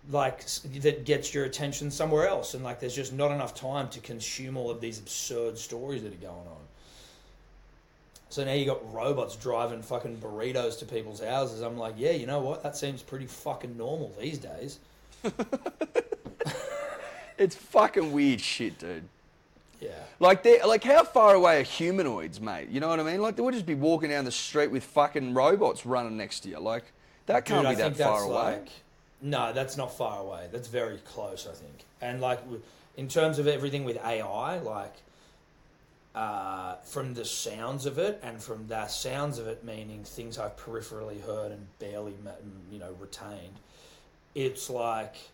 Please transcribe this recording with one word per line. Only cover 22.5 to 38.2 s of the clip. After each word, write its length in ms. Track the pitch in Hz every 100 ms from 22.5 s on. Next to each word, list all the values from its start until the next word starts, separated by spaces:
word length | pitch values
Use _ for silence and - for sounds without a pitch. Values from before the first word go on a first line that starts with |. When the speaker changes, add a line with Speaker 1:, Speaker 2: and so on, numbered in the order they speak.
| 87 69
Speaker 2:
You 140 | 135
know 80 | 160
what 100 | 165
I 40 |
mean? 180 | 156 180
Like, 160 | 214 233
they 40 |
would 120 | 247
just 120 | 254 170
be 100 | 143
walking 340 | 151 165 151
down 160 | 147 127
the 60 |
street 400 | - - 156 147
with 120 | 127
fucking 500 | - - 147 151 127
robots 520 | 123 139 202 165 - 120
running 320 | 127 117 110
next 240 | 98 -
to 80 | 104
you. 100 | 78
Like, 320 | 98 117 - _ - _ -
that 180 | 233 -
Speaker 1:
Dude, 80 | 202
Speaker 2:
can't 100 | 139
Speaker 1:
I 40 |
Speaker 2:
be 40 | 110
that 60 | 110 143
Speaker 1:
think 20 |
Speaker 2:
far 220 | 139 107
Speaker 1:
that's 40 | 101
Speaker 2:
away. 80 | 113
Speaker 1:
like, 340 | - 302 285 - _ _ _ _
no, 320 | 139 139 117
that's 240 | 120 131 143
not 160 | 127 -
far 240 | 117 101
away. 300 | 98 90 87
That's 160 | 117 117
very 300 | 123 113 98
close, 500 | - - 104 95 -
I 60 |
think. 320 | - 73 71 - _
And, 180 | 123 127
like, 200 | 127 123
w-, 180 | 127 113 - - - -
in 100 | 135
terms 320 | 165 160 147
of 80 | 147
everything 380 | 143 139 139 131
with 100 | 117
A 160 | 117 113
I, 380 | 101 104 135 180
like, 380 | 120 104 101 - - _ - _ _ _ _ _ _ _ _
uh, 640 | 110 110 104 95 95 92 92
from 300 | - 143 131
the 100 | 123
sounds 600 | 107 - - 107 117 139 139
of 140 | 135
it, 200 | 190 208